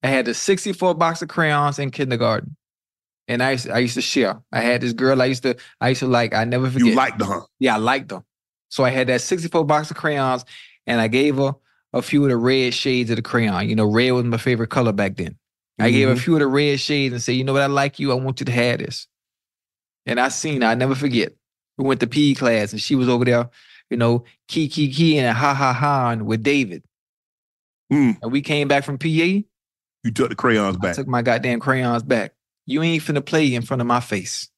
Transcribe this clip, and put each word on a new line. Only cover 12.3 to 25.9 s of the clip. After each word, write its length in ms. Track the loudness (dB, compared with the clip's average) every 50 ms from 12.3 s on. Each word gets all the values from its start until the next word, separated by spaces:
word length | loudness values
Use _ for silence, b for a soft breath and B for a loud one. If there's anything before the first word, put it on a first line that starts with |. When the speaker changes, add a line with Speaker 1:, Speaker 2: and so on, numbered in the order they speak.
| 2 2
Speaker 1:
red 360 | 2 2 2 2 2 0 -2
shades 360 | -2 -2 0 0 0 0 0
of 60 | -2
the 60 | -4 -4
crayon. 440 | -2 0 0 2 2 0 0 -2 0
You 60 | 0
know, 100 | 2 2
red 260 | 2 4 2 2 4
was 140 | 2 2 0
my 120 | 0 -2 -2
favorite 320 | 0 0 0 0 -2 -2
color 220 | 0 0 2 2
back 240 | 2 0 -2 -2 -2
then. 220 | -6 -8 -8 -10 _ _ _ _ _ _ _ _ -2
I 100 | 0 2
gave 180 | 4 4 4 4
a 40 |
Speaker 2:
Mm-hmm. 80 | 2 0
Speaker 1:
few 140 | 2 2 2
of 60 | 2
the 80 | 2 2
red 320 | 2 2 2 2 0 -2
shades 340 | -2 -2 0 0 0 -2 -2
and 80 | -4
said, 120 | -4 -2 -2
"You 100 | -2 0
know 100 | 0 0
what? 80 | 0
I 60 | 2 2
like 320 | 2 0 0 -2 -2 -4
you. 120 | -2 -2
I 40 | -2
want 240 | -2 -2 -4 -6 -6
you 40 | -4
to 60 | -4
have 280 | 0 0 0 0 0 -2
this." 280 | -6 -8 -10 -12 -14 _ _ _ _ _ _ _ _ _ _ _ _ _ _ _ _ _ _ _ _
And 140 | -4 0 0
I 80 | 0 0
seen 340 | 0 -2 -4 -4 -2 0
her. 60 | 2 2
I 80 | 2
never 180 | 2 0 0 0
forget. 400 | 0 -2 0 0 0 0 -2 -6 _ _ _ _ _ _ _ _ -4
We 80 | 0
went 160 | 0 0 0
to 60 | 0 -2
P 240 | 2 2 2 2
E 40 | 2
class, 380 | 2 2 2 2 2 0 -2 -4
and 80 | -8
she 140 | -4 -2 0
was 140 | 0 2 2
over 160 | 2 2 2
there 240 | 4 2 2 2 -2 b b b b b b b b
you 80 | -2 0
know, 260 | 2 2 2 0 -2 b b b _ _
key, 200 | -2 -2 -2 -2
key, 240 | 0 0 -2 0
key, 260 | 2 2 4 4 4 4
and 100 | 2 2
a 60 | 0
ha, 200 | 2 0 0 2
ha, 200 | 2 2 0 2
ha 420 | 2 0 0